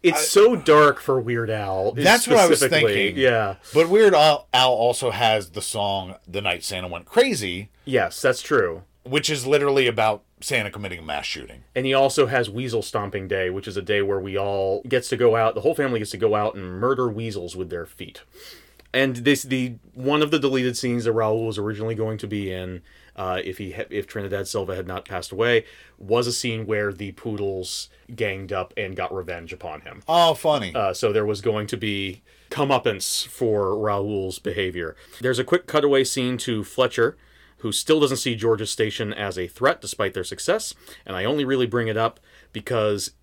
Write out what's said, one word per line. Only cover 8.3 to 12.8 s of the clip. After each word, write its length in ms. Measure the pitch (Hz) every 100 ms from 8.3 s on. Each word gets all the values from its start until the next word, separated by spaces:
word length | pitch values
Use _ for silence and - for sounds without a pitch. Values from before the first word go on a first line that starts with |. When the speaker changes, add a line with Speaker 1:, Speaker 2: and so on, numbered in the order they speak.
| 127
Speaker 1:
true. 400 | - 139 92 82 - _
Speaker 2:
Which 260 | 127 143 147
is 160 | 147 127
literally 400 | 147 143 139 123
about 360 | 110 110 107 _ _
Santa 280 | - 127 104
committing 300 | 101 98 87
a 20 |
mass 240 | 78 73 -
shooting. 380 | - 62 - - 131
Speaker 1:
And 120 | 131
he 60 |
also 340 | 135 135 151 127
has 220 | 131 113
Weasel 320 | 107 127 113